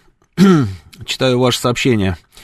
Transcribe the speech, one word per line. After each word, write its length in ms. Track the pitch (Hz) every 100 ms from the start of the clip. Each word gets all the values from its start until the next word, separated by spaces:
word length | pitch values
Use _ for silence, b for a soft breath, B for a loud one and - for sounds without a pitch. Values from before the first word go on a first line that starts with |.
| _ _ _ -
<clears throat> 40 | 190 170 113 92 - - -
Читаю 320 | - 131 123
ваше 200 | 123 120
сообщение. 600 | 127 117 139 113 95 90 _ B